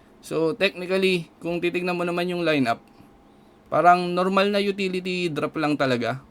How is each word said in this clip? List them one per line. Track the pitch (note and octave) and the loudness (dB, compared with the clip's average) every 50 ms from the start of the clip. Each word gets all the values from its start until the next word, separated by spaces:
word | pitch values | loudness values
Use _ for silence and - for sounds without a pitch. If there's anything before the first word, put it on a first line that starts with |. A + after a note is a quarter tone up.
| - - - - | -20 -20 -20 -20
So, | - - - D3+ E3 D#3+ D3+ | -12 -8 -4 -2 0 -2 0
technically, | - F#3 G3 G3 F3 F3+ F3 F#3+ F#3+ F#3+ F#3+ F#3 F3 D#3+ - - - | 0 -2 -2 -2 -4 -6 -2 0 2 2 2 2 0 -2 -6 -12 -10
kung | - E3 F3 E3+ | -6 -6 -4 -2
titignan | E3+ F3 E3+ F3+ F3 F#3 F3+ | -2 -2 -2 -2 -2 -2 -2
mo | F3 F3 | -2 -2
naman | F3 F3 F3 F3 F3+ | -2 -2 -2 -2 -2
yung | F3 F3 E3+ | -2 -2 0
lineup, | D#3+ D#3 C#3+ C3 A2+ A#2 - - - - - - - - - - - - - - - - - _ - C3 | 2 2 2 2 0 0 -2 -6 -14 -20 -20 -20 -20 -20 -20 -20 -20 -20 -20 -20 -20 -20 -20 _ -2 0
parang | D3 D#3+ F3 F3+ F3+ F3+ F3 F3 | 4 6 6 6 6 4 0 0
normal | F3 F#3 F#3+ F#3+ F#3+ G3 G3+ G#3 | 0 0 2 2 2 2 2 2
na | G3+ | 0
utility | G3+ G3+ G3 G3+ G3 F#3 F#3 F#3 F3+ F#3 F3+ F3+ F3 E3+ D3 | 0 0 -2 -2 -2 -4 -4 -4 -4 -4 -2 -2 -2 -2 -2
drop | D3 D#3 D3 - | -2 -4 -4 -4
lang | E3 D#3 D3 D3 C#3 | -2 -2 0 0 0
talaga | D3 C3 B2+ A#2+ A#2 A2+ B2+ C3 - - | 2 0 0 0 0 -2 -4 -6 -8 -14